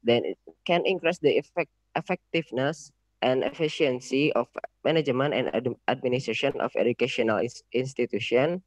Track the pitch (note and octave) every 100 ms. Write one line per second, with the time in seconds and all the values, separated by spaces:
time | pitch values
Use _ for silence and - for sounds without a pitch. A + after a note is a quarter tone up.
0 | A#2+ A#2+ D#2 - - - - F3 - F#3
1 | - - D3 - D3 - D#3+ _ _ -
2 | - F#3 _ E3 D#3+ A#2 C#3 E3 - _
3 | _ _ A#2+ C3 A#2 C#3 D#3 - D3+ B2+
4 | - C3+ D3 - A#2+ - - _ - D#3+
5 | C#3+ B2+ C#3+ B2 B2+ G#2 B2 - - C3
6 | B2+ B2 C3 A2 C#3 - B2+ - A2 A#2+
7 | B2+ - A2+ G#2+ A2+ - _ A#2+ C3 -
8 | A#2+ G#2 - B2 D3 F3+